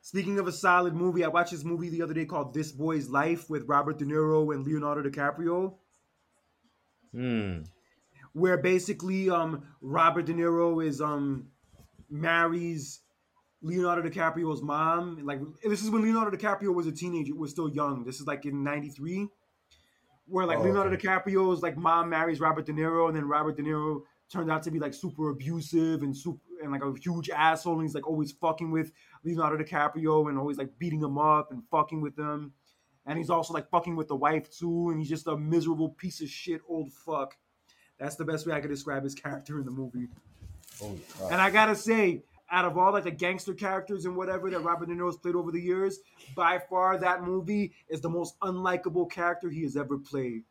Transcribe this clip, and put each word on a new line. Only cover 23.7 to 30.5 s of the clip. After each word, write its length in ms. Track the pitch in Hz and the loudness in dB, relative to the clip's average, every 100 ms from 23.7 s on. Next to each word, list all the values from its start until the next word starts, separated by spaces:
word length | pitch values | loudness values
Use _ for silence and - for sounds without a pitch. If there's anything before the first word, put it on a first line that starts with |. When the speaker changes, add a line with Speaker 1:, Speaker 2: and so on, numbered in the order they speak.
| 156 151 151 - _ _ | -2 0 -4 -8 _ _
Speaker 1:
turned 200 | 185 160 | -4 -2
out 140 | 156 | -2
to 60 | 156 | -2
be, 80 | 160 | -2
like, 120 | 147 | -4
super 380 | 139 185 143 156 | -6 -10 -4 -4
abusive 720 | 139 131 165 151 165 160 156 | -2 -4 -6 0 2 2 2
and 120 | 139 | -2
super, 260 | 139 175 160 _ 175 | -4 -6 -8 _ -12
and, 100 | 151 | -6
like, 100 | 139 | -4
a 80 | 139 135 | -4 -4
huge 300 | 175 170 147 | -4 -4 -4
asshole, 440 | 147 160 160 175 | 4 4 4 0
and 80 | 160 | 0
he's, 120 | 160 | 0
like, 120 | 147 151 | -2 -2
always 260 | 156 147 | -2 -2
fucking 380 | - 165 160 165 | 0 0 0 0
with 200 | 160 156 _ _ - | 0 -2 _ _ -10
Leonardo 400 | 160 165 156 156 | -4 0 0 0
DiCaprio 680 | 156 160 147 160 156 156 147 | -2 2 0 2 4 4 4
and 80 | 139 | 2
always, 200 | 143 | -2